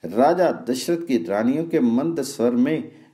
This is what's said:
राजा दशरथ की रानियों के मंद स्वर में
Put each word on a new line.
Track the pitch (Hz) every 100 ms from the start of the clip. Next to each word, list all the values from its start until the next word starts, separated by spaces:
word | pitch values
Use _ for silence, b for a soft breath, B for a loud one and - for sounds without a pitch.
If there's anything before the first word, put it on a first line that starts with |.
राजा | 82 101 160 180 165
दशरथ | 120 - 127 - 170 -
की | 120
रानियों | 85 101 117 147
के | 165 165
मंद | 123 117 160 165
स्वर | 131 - 120
में | 120 135 156 - - -